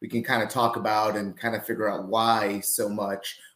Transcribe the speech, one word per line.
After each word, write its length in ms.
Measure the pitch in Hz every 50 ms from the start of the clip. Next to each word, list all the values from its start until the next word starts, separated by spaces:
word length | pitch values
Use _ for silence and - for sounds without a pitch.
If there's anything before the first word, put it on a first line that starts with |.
we 80 | - 110
can 160 | - 117 113
kinda 220 | - 131 117 107
talk 300 | 104 - 127 117 110 -
about 400 | 117 101 110 107 107 107 107 104
and 220 | 104 101 98 90 -
kinda 220 | - 117 110 104
figure 300 | - - 117 - 110 104
out 160 | 98 92 95
why 540 | 92 101 113 113 117 117 110 104 101 101 101
so 280 | 92 - - - 113 104
much, 500 | 104 104 101 98 98 95 - - - - - - _